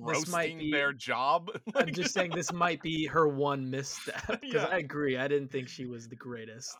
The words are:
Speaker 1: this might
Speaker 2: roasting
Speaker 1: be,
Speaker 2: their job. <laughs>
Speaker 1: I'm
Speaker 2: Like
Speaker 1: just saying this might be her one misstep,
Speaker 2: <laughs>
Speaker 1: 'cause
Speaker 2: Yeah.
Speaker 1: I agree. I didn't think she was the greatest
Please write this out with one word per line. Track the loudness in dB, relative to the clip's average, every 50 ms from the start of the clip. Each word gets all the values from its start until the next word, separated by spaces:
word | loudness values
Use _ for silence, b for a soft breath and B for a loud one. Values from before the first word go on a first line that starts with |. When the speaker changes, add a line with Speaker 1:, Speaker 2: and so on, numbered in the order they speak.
| -2
Speaker 1:
this | 0 0 0 0
might | 0 0 0 0 0
Speaker 2:
roasting | -2
Speaker 1:
be, | -4 -2 0
Speaker 2:
their | 2 4 2 2 0
job. | -2 -2 -2 0 2 4 4 4 2 2 -2 -10 -10 -6
<laughs> | -2 2 2
Speaker 1:
I'm | 2 2 2
Speaker 2:
Like |
Speaker 1:
just | 0 0 0 2
saying | 2 0 0 0
this | -2 -2 -2
might | 0 2 2 2 2 0
be | -2 -2 0 0 0
her | 2 4 6 6
one | 6 6 4 2 2 2 0 -2 -2
misstep, | -4 -4 -4 -6 -8 -8 -8 -8 -8 -6 -4 -4 -4 -4 -2
Speaker 2:
<laughs> | 0
Speaker 1:
'cause | 0 0 2
Speaker 2:
Yeah. |
Speaker 1:
I | 2 0
agree. | 0 0 -2 -2 0 0 2 2
I | 2 2
didn't | 2 2 2 0 0
think | -6 -6 -6 -6
she | -10 -10 -10
was | -8 -10 -10 -12 -14
the | -16
greatest | -14 -12 -10 -10 -10 -12 -12 -14 -14 -14 -14 -14